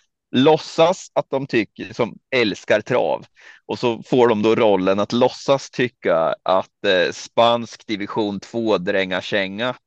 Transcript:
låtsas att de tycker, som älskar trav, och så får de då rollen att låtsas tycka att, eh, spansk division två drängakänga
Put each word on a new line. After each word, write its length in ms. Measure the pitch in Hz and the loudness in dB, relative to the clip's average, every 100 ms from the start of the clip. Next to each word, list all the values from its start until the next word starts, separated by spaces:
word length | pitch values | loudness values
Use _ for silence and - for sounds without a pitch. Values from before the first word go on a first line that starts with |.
| _ _ _ | _ _ _
låtsas 800 | 123 143 156 - - 165 185 - | 2 4 4 0 2 2 0 -6
att 160 | - - | -6 -4
de 160 | 135 139 | -6 -2
tycker, 460 | 120 101 - - | -2 -2 -8 -10
som 260 | 113 113 - _ 127 | -6 -6 -6 _ 0
älskar 440 | 110 87 - 107 | 0 -2 -2 -2
trav, 440 | - 123 82 64 - _ - - - | 0 -2 0 -4 -8 _ -20 -18 -10
och 120 | 107 | -4
så 240 | 123 113 | -2 -4
får 260 | - 131 120 | 0 4 4
de 140 | 107 | 4
då 120 | 110 | 2
rollen 460 | 113 113 95 92 101 | 4 4 4 2 0
att 120 | 101 | -2
låtsas 580 | 117 123 - - 139 - | 0 0 0 -2 -2 -2
tycka 640 | - 123 - 98 82 80 - | -4 -6 -4 -2 0 0 -2
att, 420 | - 92 - _ 101 | 0 0 -2 _ 0
eh, 260 | 92 78 | 2 0
spansk 720 | - - - 117 120 113 - - | -4 -4 2 2 2 -4 -14 -10
division 540 | 104 98 117 104 98 | -8 -6 -4 -4 -6
två 380 | - 117 113 98 | -8 -4 0 0
drängakänga 920 | 90 98 95 92 - 104 95 101 123 123 | 0 -2 -2 -4 -4 -4 -4 -4 -6 -8